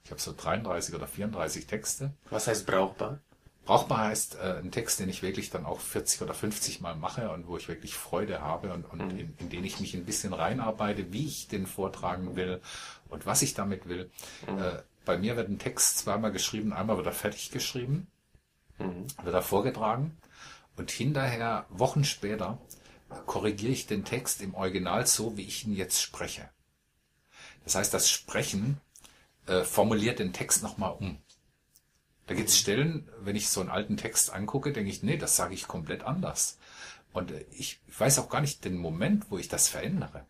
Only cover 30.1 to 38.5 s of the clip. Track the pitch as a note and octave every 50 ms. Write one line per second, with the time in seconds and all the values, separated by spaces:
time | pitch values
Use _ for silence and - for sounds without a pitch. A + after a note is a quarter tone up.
30.1 | G#2 - G#2+ F#2 F2+ - - - - - A2 G#2 - - G2+ F#2 - - G#2 F#2
31.1 | D#2 C#2+ - _ - _ _ _ _ _ _ _ _ - _ _ _ _ _ _
32.1 | _ _ _ - F#2+ F#2 A2+ G#2 - - - - G2+ A#2+ D3 E3 E3 D3 - -
33.1 | - - G2 G2 G2 G#2 G#2 - - G#2 F#2 F2+ - F#2 G#2 - G#2+ - - A2
34.1 | - - - - - F#2+ F#2+ G#2 - C#3 C3+ D3 C#3+ A2+ G#2 G2 F2+ - - G2+
35.1 | E3 D3+ E2+ F2 - - F#2 F2 D2+ D#2 - - - F2 D#2+ C#2+ F2 - - -
36.1 | C#3 F#3 F#3 - - - - - - _ - - - - - - - - - _
37.1 | - - F2 - - - - - - - - - - - _ - - - A2 C3+
38.1 | C#3+ - B2 - - B2+ D3+ C#3+